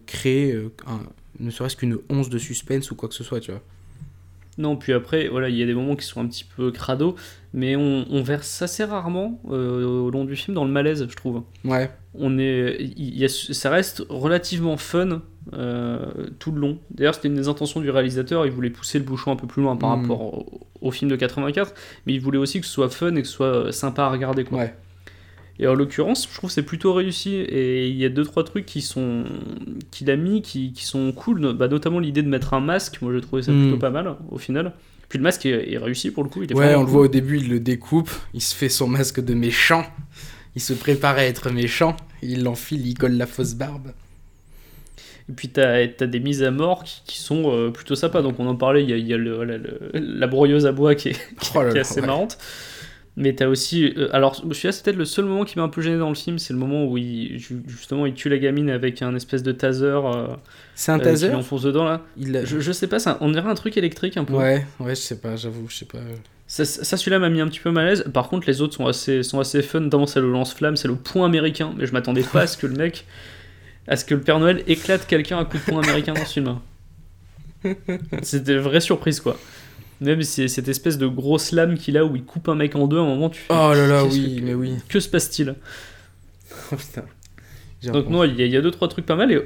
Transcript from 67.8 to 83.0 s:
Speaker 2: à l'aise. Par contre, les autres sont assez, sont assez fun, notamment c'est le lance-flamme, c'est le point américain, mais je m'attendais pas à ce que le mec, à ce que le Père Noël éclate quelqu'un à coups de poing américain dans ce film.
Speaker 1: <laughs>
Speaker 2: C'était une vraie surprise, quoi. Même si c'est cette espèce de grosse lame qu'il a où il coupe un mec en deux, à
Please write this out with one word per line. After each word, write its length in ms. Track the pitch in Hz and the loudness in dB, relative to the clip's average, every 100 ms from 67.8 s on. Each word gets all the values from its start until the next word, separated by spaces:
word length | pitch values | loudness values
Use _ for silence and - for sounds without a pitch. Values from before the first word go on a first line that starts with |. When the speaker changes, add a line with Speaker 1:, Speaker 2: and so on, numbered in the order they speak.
| 165 | 2
Speaker 2:
à 20 | |
l'aise. 120 | 202 - | 2 0
Par 140 | 127 123 | -2 0
contre, 200 | 185 - | -2 0
les 120 | 135 | 0
autres 140 | 151 - | 0 0
sont 100 | 123 | -2
assez, 380 | 120 - 131 | 0 0 0
sont 160 | 127 139 | 0 -2
assez 220 | 135 143 | 0 0
fun, 160 | 143 160 | 0 0
notamment 260 | 151 143 143 | 2 2 4
c'est 120 | 139 | 2
le 100 | 127 | 2
lance-flamme, 460 | 127 127 - 151 151 | 2 0 0 0 0
c'est 140 | - | -2
le 60 | 127 | -4
point 300 | - 190 175 | -2 2 4
américain, 480 | 165 156 147 160 - | 4 2 0 -6 -4
mais 80 | 131 | -2
je 60 | |
m'attendais 280 | 127 123 131 | 0 0 0
pas 200 | 127 143 | 4 4
à 60 | 170 | 2
ce 100 | - | 0
que 100 | 135 | -4
le 80 | 131 | -2
mec, 300 | 170 165 - - - - - - - - - | -2 -4 -14 -20 -20 -20 -20 -20 -20 -20 -2
à 80 | 135 | -2
ce 80 | |
que 100 | - | 2
le 60 | 143 | 2
Père 200 | 135 156 | 4 6
Noël 220 | 165 185 - | 6 4 2
éclate 400 | 160 - 190 - | 0 2 0 2
quelqu'un 300 | 160 147 180 | 0 2 -2
à 60 | 156 | -2
coups 200 | 151 - | -2 0
de 60 | |
poing 100 | 160 | 2
américain 320 | 151 147 151 | 2 2 0
dans 120 | 156 151 | -2 -2
ce 80 | |
film. 240 | 147 131 120 - - - - - - - - - - | -2 -2 -4 -8 -20 -20 -20 -20 -20 -20 -20 -20 -6
Speaker 1:
<laughs> 60 | 196 190 - 180 165 156 | -6 -4 -4 -6 -6 -6
Speaker 2:
C'était 300 | - 143 131 | -2 -2 2
une 60 | 139 | 2
vraie 220 | 139 160 | 4 2
surprise, 400 | - 196 160 143 | 4 2 2 0
quoi. 160 | 120 - - - - - - - | -2 -4 -8 -20 -20 -20 -20 -4
Même 200 | 139 160 | 2 2
si 120 | 147 | 2
c'est 140 | - 131 | 0 0
cette 180 | 127 127 | 0 -2
espèce 300 | 131 170 147 | -2 0 0
de 100 | 131 | 0
grosse 440 | 127 139 156 - | 0 2 2 2
lame 240 | 165 170 165 | 2 4 2
qu'il 200 | - 151 | 2 4
a 80 | 156 | 4
où 100 | 127 | 2
il 80 | |
coupe 260 | - 170 165 | -4 -6 -2
un 60 | 156 | 2
mec 200 | 147 147 | 2 2
en 100 | 143 | 2
deux, 120 | |
à 40 | 160 | 4